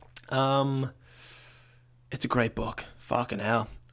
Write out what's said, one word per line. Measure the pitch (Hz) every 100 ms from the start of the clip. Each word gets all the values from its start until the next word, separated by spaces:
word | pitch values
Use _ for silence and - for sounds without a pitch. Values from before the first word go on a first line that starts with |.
| - - -
Um, | 131 135 139 139 135 131 - - - - - - - - - - _ -
it's | - -
a |
great | 123 113 -
book. | 110 - - -
Fucking | - 120 120 110
hell. | 208 - 214 - -